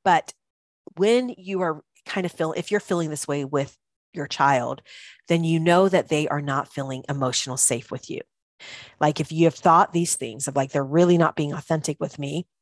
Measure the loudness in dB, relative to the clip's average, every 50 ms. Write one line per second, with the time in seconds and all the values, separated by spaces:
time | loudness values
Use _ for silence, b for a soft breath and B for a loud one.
0 | 2 2 2 2 2 -2 -14 _ _ _ _ _ _ _ _ _ -20 -12 -4 0
1 | 2 2 2 2 0 -2 -8 -12 -10 -6 -4 -2 -2 -2 -4 -4 -10 _ _ _
2 | -14 -8 -6 -4 -4 -4 -4 -4 -4 -4 -4 -6 -4 -2 -2 -2 -2 -2 -2 -2
3 | -2 -2 -4 -6 -6 -4 -4 -4 -4 -2 -2 -2 -2 -4 -8 _ _ _ _ _
4 | _ _ -10 -10 -8 -6 -2 2 2 4 4 2 0 -2 -6 -10 -12 B B B
5 | B B B B B -2 0 0 2 2 0 2 4 4 4 6 4 4 2 0
6 | 0 0 -2 -2 -2 -2 -4 -4 -4 -4 -4 -4 -4 -6 -8 -8 -8 -6 -8 -8
7 | -6 -6 -4 -2 -2 -2 -2 -2 -4 -4 -2 0 0 0 0 -2 -6 -8 -12 -12
8 | -10 -10 -12 -12 -12 _ _ _ _ _ _ -20 B B B B B B B B
9 | 0 0 0 0 -4 -4 0 2 2 2 2 2 4 6 6 6 6 4 0 -2
10 | -2 -2 -4 -4 -6 -8 -10 -8 -8 -4 -2 -2 -2 0 -2 -4 -2 0 2 4
11 | 4 6 6 4 4 2 0 -2 -4 -4 -6 -6 -4 -4 -4 -2 -2 -4 -6 -6
12 | -6 -8 -8 -8 -10 -8 -6 -8 -8 _ _ _